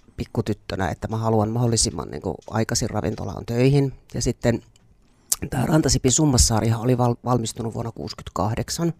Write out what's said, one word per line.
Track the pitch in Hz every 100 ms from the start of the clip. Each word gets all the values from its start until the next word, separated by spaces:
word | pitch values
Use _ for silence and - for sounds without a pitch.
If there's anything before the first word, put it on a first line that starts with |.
| _ -
pikkutyttönä, | 120 - 107 104 - - 92
että | - -
mä | 110
haluan | 113 113 104
mahdollisimman | 117 120 113 113 80 53
niinku | 71 95 - -
aikaisin | 110 113 120 117
ravintolaan | 104 95 110 98 - -
töihin. | 117 131 143 139 - -
Ja | 123
sitten | 123 - 120 117 - _ _ _ _ _ _ - -
tää | 139 -
Rantasipin | 156 147 120 131
Summassaarihan | 123 156 123 - 110 110 113
oli | 123 123
val-, | 123 120
valmistunut | 117 123 113 - 117
vuonna | 113 113
kuusikymmentäkahdeksan. | - - - - - 101 117 - - 170 -